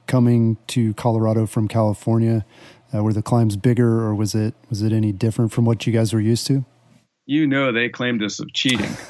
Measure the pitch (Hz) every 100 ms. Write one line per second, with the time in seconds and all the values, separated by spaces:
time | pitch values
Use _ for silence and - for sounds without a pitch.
0 | - 127 120 120 113 110 - 127 113 101
1 | 120 113 110 110 110 120 107 113 107 98
2 | - 113 113 113 - - - - - 107
3 | 107 104 - 117 113 101 123 120 120 113
4 | 113 104 104 110 107 - - 101 107 110
5 | 107 95 117 - 113 - 117 113 - 113
6 | 113 113 107 117 - 139 127 _ _ _
7 | _ _ - 147 151 135 135 113 120 -
8 | 123 117 107 - 107 - 135 120 98 -